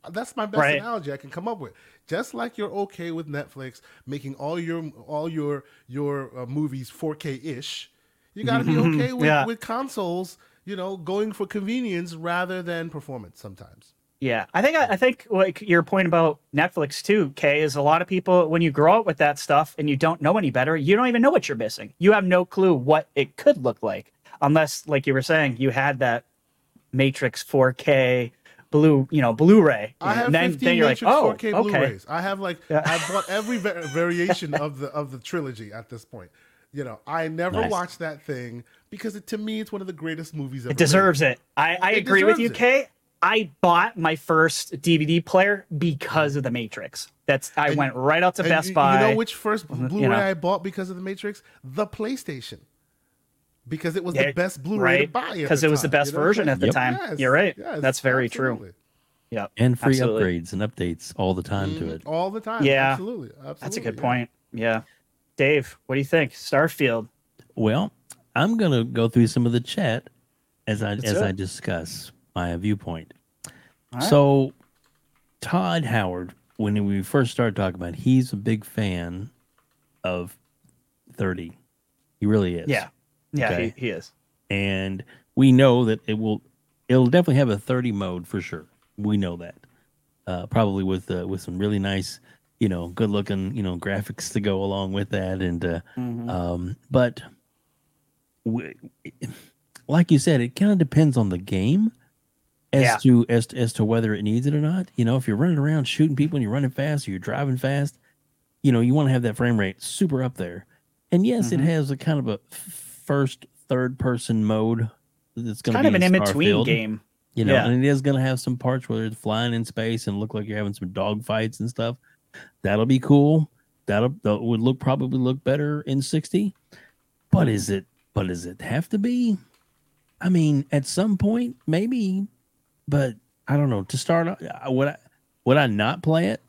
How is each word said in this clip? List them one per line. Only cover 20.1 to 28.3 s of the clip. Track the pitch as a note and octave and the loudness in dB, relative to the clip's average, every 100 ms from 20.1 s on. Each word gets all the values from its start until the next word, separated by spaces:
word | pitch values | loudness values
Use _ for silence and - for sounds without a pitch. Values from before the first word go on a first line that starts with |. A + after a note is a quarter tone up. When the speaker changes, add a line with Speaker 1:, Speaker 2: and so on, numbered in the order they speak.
| E3 | 2
Speaker 2:
know | D3 G#3 | 2 2
any | D#3+ | 0
better, | B2 C3 D#3+ | 0 0 0
you | C#3+ G3+ | 2 2
don't | B3+ | 4
even | A#3 | 4
know | C4+ | 4
what | D#4+ - | 4 0
you're | A2+ | -4
missing. | A2 - G#2+ _ | -6 -6 -14 _
You | F#3 | 4
have | G#3 F#3+ | 6 4
no | F3+ | 2
clue | F3+ - F#3+ | 2 2 4
what | D3 B2+ D#3 - - | 4 4 2 2 -4
it | C3+ - | -4 2
could | C#4+ A#3+ | 4 4
look | B2+ A2 | 0 -2
like, | A2 F#2 - _ _ - | -6 -6 -10 _ _ -2
unless, | C#3+ D#3 D3+ - - | 2 4 2 -4 -2
like | C#3+ C#3 | -2 0
you | |
were | C3 | 0
saying, | C3 D#3+ C#3+ A#2 | 2 2 2 0
you | C3 | -2
had | B2 C#3 C#3 | 0 -2 0
that | B2+ A#2 _ _ _ _ _ _ _ | 0 -2 _ _ _ _ _ _ _
Matrix | C3 D3 C3 B2+ - | 0 0 0 -4 -6
four | - C#3 B2+ | -2 2 2
K | B2 - C3+ B2+ B2+ A#2 | 2 2 2 4 0 -2